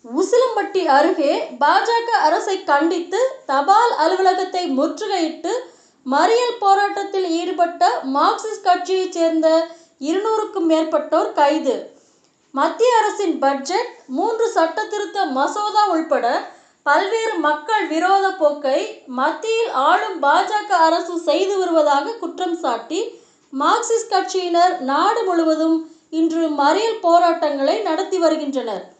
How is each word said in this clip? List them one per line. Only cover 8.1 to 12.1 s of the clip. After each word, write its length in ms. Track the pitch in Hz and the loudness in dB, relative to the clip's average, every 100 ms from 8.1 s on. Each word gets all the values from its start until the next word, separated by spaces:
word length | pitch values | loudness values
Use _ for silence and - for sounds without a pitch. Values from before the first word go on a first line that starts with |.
| 277 349 453 440 427 | 2 2 0 -6 -4
கட்சியைச் 460 | 381 359 359 370 370 | 0 0 0 -2 -2
சேர்ந்த 360 | 339 330 320 320 320 330 - _ _ | 0 0 2 4 2 0 -10 _ _
இருநூறுக்கும் 680 | 277 381 440 440 427 381 330 | -4 -2 0 -2 -2 -2 0
மேற்பட்டோர் 640 | 320 320 320 302 320 - | 2 0 -2 0 0 0
கைது. 420 | - 285 311 262 220 - - _ | 2 2 2 -2 -4 -8 -20 _